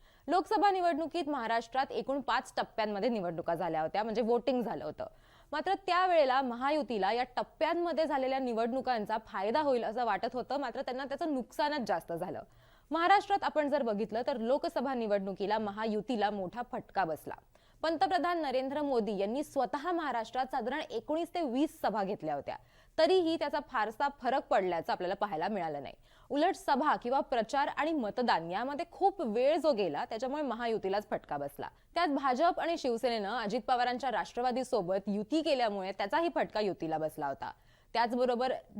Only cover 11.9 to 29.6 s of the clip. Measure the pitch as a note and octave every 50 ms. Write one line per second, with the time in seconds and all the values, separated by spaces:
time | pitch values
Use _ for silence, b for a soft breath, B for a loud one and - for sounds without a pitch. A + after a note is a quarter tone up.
11.9 | G3 E3 - - E3+ E3 F3+ F3+ C#3 G#2+ - b b b b b b b b _
12.9 | C#4+ E4 E4+ F4+ G4 G4+ - - G4+ - - C#4 D4 D#4 D4 C#4+ C4 D4 C4 A#3
13.9 | G#3 G3+ A3 G#3+ G#3+ A3+ B3 D#4 C#4+ A3+ A3+ A3+ C4 D4 - E4+ - D#4 A#3+ C#4
14.9 | C4 A#3+ A3+ G#3+ G#3 G3+ F#3+ G3+ F#3+ - G3+ F#3 G#3+ A3 A3 G3+ G3+ G#3+ A3 A3+
15.9 | G#3 G#3+ - - B3+ G#3 G#3 G#3 G#3+ G3+ F#3+ F3 - A#3 A#3+ - - D#3+ - -
16.9 | - G3 F#3 D#3+ D#3 - - - - - - b b b b b b b - D#4
17.9 | E4 C#4+ F#4 G4 F#4+ E4+ C#4+ A#3 F4 E4+ D#4 C4+ B3+ C4 B3+ C4+ C#4 D4+ D4+ C#4+
18.9 | C4+ A#3 G#3 G3+ G#3+ F#3 G3 G3+ A#3 C#4 D4 - - C#4 B3 A#3 - C#4+ C4+ F4
19.9 | F4+ E4+ D#4+ C#4 A#3+ A#3 A3 - - B3+ C4 B3+ - C4+ A3 A#3+ C4 D#4 D4+ -
20.9 | - A3+ - - D4+ D#4+ E4+ D4+ - F4+ E4 C4 A3 C4 D4+ D#4 - - - A#3+
21.9 | G3+ A3 G3 F3+ G#3 - - D#3 D3 C#3+ - - - b b b b b b b
22.9 | b - D#4+ - F#4 F#4+ F4 D#4+ D#4+ D#4+ D#4+ D4 D#4+ D4 - - - A#3+ G#3+ G#3+
23.9 | A3+ - D4 C#4+ C#4 - B3 B3 B3+ C#4+ D4 - D4 A3 F#3+ F3+ F3 E3 D#3 -
24.9 | A3 - F#3+ F3 G3 - G#3 F#3+ E3 D#3 E3+ G3+ A3 G3 E3+ D#3+ D3 C#3+ C3+ G2+
25.9 | - b b b b b b b B3 C#4+ D4+ F#4 F4 - - - C#4+ B3 D4+ D4+
26.9 | A#3 G3+ - A#3+ C4+ C#4 C4+ - B3+ A#3 G#3+ - - C4+ C#4+ D#4 - - C#4+ D#4
27.9 | E4 D4+ A#3 G3+ G3+ - B3 A#3 G#3 E3+ E3 E3+ F3+ G3+ A#3+ C4+ C#4+ C#4 E4+ -
28.9 | - - F4+ G4 F#4+ - D#4+ A#3 G3+ A3+ B3+ C#4 D#4 F4